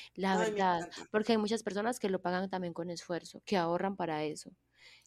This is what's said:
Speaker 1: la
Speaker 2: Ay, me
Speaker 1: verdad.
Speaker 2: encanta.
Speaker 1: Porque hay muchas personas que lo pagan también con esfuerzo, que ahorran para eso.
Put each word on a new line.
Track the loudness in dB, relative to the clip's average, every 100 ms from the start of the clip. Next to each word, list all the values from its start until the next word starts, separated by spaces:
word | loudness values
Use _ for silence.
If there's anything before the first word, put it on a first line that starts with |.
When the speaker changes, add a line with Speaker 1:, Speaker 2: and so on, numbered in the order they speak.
| -14 -2
Speaker 1:
la | 2 2
Speaker 2:
Ay, | 2
me | 4
Speaker 1:
verdad. | 4 4
Speaker 2:
encanta. | 0 -10 -2
Speaker 1:
Porque | 0 4
hay | 2
muchas | 2 0
personas | -2 -2 -2 0
que | 0
lo | 0
pagan | 0 -2 -2
también | -4 -4
con | -6 -6
esfuerzo, | -8 -4 -6 -6 -12 0
que | 2
ahorran | 2 2 0 -2
para | -2 0 -2
eso. | -4 -12 -20 _ _ -20 -4